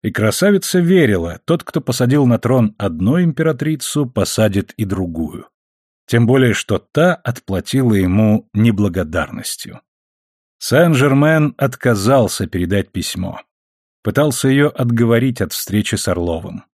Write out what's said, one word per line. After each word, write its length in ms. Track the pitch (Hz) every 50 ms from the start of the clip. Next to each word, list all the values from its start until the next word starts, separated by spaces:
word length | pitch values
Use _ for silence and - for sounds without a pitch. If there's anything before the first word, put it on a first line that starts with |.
И 80 | - 127
красавица 680 | - - 107 107 - - 180 208 202 190 - - - 180
верила, 600 | 175 170 190 180 156 113 101 87 82 85 82 - _
тот, 180 | - 165 170
кто 180 | - - - 165
посадил 460 | - - 127 - 127 120 135 147 139
на 140 | 123 120 107
трон 340 | - 117 135 127 110 104 -
одну 460 | _ 101 98 80 - 92 107 147 175
императрицу, 840 | 180 165 131 - 160 160 143 123 156 156 156 139 - - - 147 143
посадит 680 | 123 _ 107 95 - - - 110 107 95 101 - -
и 120 | - - 110
другую. 640 | 95 98 95 95 87 80 80 80 73 - - - _ _ _ _ _ _ _ _ _ _ _ _ -
Тем 180 | - 117 120
более, 260 | 110 131 135 131 120
что 280 | 98 - - - 104 92
та 340 | _ _ _ 143 165 185 170
отплатила 800 | - _ 127 123 - _ - 95 90 - - - 135 131 120 107
ему 540 | 98 92 90 90 107 110 107 107 110 - _ -
неблагодарностью. 1300 | 104 110 117 104 95 104 98 85 92 87 78 80 85 78 - - - - - - - - - 87 - _ _ _ _ _ _ _ _ _ _ _ _ _ _ _ _
Сен-Жермен 960 | - - 120 143 175 170 156 123 139 143 135 139 147 156 160 160 151 143 - -
отказался 920 | 139 135 123 - - 127 113 98 95 113 139 135 113 92 - - 95 82
передать 420 | - 90 90 82 101 101 95 _
письмо. 500 | _ 92 85 - - 92 90 87 82 - - _ _ _ _ _ _ _ _ _ _ _
Пытался 460 | _ 107 - 139 151 151 123 - - 135
её 200 | 135 139 147 147
отговорить 720 | - - 127 120 117 117 123 113 117 117 131 131 123 -
от 120 | 101 82
встречи 420 | - - - - 95 107 104 - 110
с 140 | 98 - 101
Орловым. 560 | 90 87 85 87 82 80 80 - - - - _ _